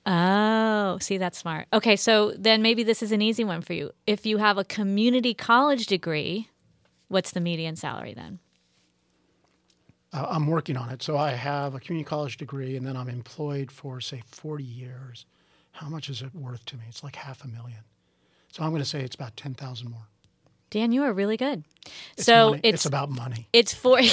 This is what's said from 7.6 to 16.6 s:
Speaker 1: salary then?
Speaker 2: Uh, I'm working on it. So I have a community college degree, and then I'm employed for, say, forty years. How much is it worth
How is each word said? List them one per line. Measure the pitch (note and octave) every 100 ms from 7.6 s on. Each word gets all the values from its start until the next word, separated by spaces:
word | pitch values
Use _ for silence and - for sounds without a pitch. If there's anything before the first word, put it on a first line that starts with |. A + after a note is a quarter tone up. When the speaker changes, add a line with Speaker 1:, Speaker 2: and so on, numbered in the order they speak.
| D#3+ D#3+
Speaker 1:
salary | C#3+ A2+ A#2
then? | - D#2+ F3+ _ _ _ _ _ _ _ _ _ _ _ _ _ _ _ _ _
Speaker 2:
Uh, | D3 D3
I'm | E3+ D3+
working | E3 - B2+
on | A#2+
it. | B2+
So | - C#3+
I | D3
have | B2 C3+ C#3+ C#3+
a | C3
community | - E3 C#3+
college | D3+ C#3+ -
degree, | C#3+ C#3 C3 C3
and | C3
then | B2+
I'm | B2+
employed | A#2+ A#2 - D3 C#3+ C3+
for, | - C#3 B2+
say, | - C3 -
forty | - D3+ D3 C3
years. | A#2+ B2 B2+ C3 A#2 - _ _ _ _
How | - D3+
much | D#3+ C#3+
is | A#2
it | B2+ E3+
worth | B2+ A#2+